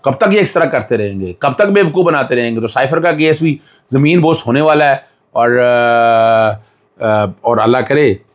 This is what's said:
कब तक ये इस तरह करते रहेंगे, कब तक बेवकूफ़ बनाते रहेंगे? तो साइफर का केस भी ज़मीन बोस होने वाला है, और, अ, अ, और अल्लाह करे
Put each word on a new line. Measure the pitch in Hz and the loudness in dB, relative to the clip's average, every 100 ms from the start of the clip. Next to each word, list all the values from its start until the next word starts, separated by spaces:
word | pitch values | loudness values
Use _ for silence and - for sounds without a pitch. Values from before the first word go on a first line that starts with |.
कब | 139 | -4
तक | 127 208 | 0 0
ये | 208 | 2
इस | 190 | 0
तरह | 175 | 0
करते | 156 127 113 113 | 0 -2 -2 -4
रहेंगे, | 101 98 92 90 | -4 -6 -10 -6
कब | 143 - | -6 -2
तक | 202 | 0
बेवकूफ़ | 202 180 156 170 | 2 0 0 0
बनाते | 151 135 | 0 -2
रहेंगे? | 123 117 113 | -2 -2 -4
तो | 113 | -4
साइफर | 131 135 160 | -2 -2 0
का | 170 | -2
केस | 156 156 156 | 0 0 0
भी | 160 143 _ _ _ | -2 -4 _ _ _
ज़मीन | 135 147 175 | 0 2 2
बोस | 156 156 - | 2 -2 -2
होने | 131 | 0
वाला | 156 151 | 2 2
है, | 147 135 _ _ _ | 2 0 _ _ _
और, | - 120 123 | -2 0 2
अ, | 123 120 120 117 117 113 113 113 110 104 _ _ _ _ 113 | 2 2 2 2 2 2 2 2 0 -4 _ _ _ _ -2
अ, | 107 104 87 | 0 -2 -4
और | - 113 | -2 0
अल्लाह | 110 123 | 2 0
करे | 123 143 139 98 _ | 0 0 0 -2 _